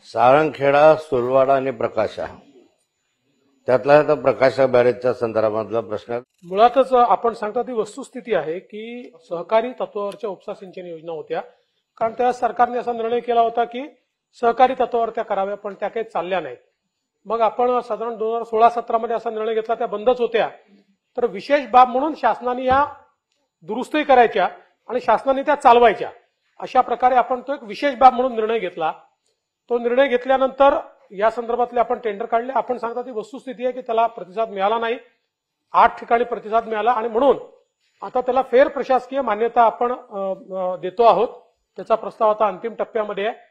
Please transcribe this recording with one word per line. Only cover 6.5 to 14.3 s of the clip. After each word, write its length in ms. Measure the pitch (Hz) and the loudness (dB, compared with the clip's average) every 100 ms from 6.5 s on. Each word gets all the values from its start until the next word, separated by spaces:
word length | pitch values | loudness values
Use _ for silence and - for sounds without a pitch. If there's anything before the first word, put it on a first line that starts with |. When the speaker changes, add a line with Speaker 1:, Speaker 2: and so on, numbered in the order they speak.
| 190 240 254 254 | 2 4 4 2
Speaker 2:
आपण 420 | 247 240 240 233 | 2 4 2 0
सांगता 280 | 202 214 220 | -4 -6 -6
ती 100 | 240 | -6
वस्तुस्थिती 640 | 240 202 - 247 - 247 | -6 -6 -10 -16 -16 -4
आहे 240 | 190 147 175 | -4 -4 -10
की 540 | _ 214 226 240 247 _ _ | _ -16 -14 -14 -18 _ _
सहकारी 440 | 170 175 220 240 | -12 0 0 0
तत्वावरच्या 580 | 247 190 208 202 196 214 | -8 -8 -6 -10 -8 -10
उपसा 240 | 175 - | -10 -14
सिंचन 320 | 196 190 180 180 | -14 -16 -16 -16
योजना 260 | 165 165 | -14 -12
होत्या, 280 | 160 151 160 - _ _ _ _ _ | -12 -8 -8 -8 _ _ _ _ _
कारण 160 | 226 | -6
त्या 200 | 226 247 | -2 -2
सरकारने 460 | 240 233 220 240 247 | 0 -4 0 -2 -2
असा 140 | 233 | -6
निर्णय 280 | 233 226 240 | -6 -4 -4
केला 200 | 233 233 | 0 0
होता 240 | 226 233 | 2 0
की 220 | 233 240 294 _ _ _ _ | -4 -6 -12 _ _ _ _